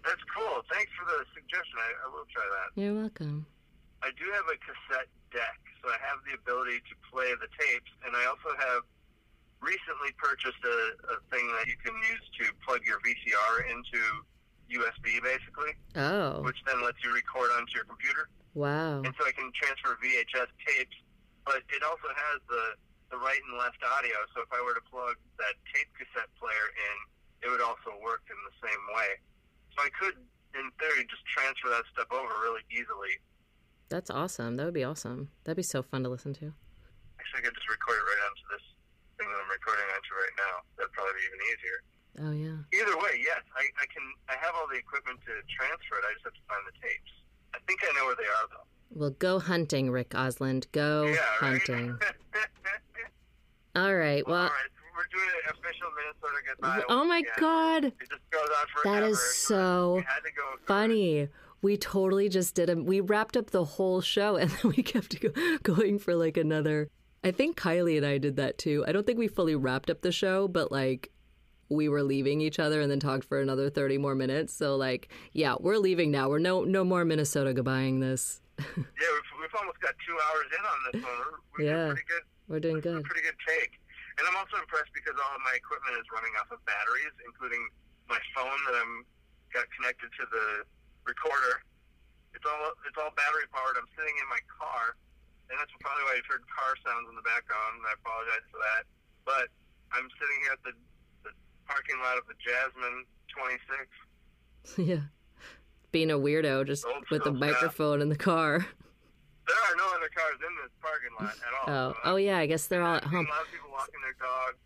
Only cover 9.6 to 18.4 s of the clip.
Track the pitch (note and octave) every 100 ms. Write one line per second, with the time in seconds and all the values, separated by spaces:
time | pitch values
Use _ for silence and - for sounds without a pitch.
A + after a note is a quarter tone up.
9.6 | D#3 F#3+ - D3+ C#3 - D3 - B2+ -
10.6 | B2 A#2 A2+ A2+ - A#2 - B2 A#2+ A2+
11.6 | A2 A2+ - A2+ - A3+ - - - -
12.6 | - B2 - - - - - G#2 G#2+ A2+
13.6 | B2 A#2+ B2 A#2 G2+ F#2+ - _ _ _
14.6 | - A#2+ A#2 - - - B2+ C3 - -
15.6 | D3+ D3+ - - C#3 G3+ D3+ C#3+ C#3+ -
16.6 | - B2+ A#2+ A#2+ B2 A2 - C3 A#2+ A#2
17.6 | A#2 - - - - - - -